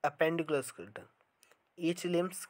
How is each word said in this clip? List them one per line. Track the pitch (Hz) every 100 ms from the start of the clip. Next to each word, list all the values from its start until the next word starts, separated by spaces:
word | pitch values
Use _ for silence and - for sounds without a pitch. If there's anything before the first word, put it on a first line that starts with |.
Appendicular | 147 147 160 165 156 147 127
skeleton। | - 95 107 - _ _ _ _ _ _ -
Each | 165 175 175
limbs | 170 180 180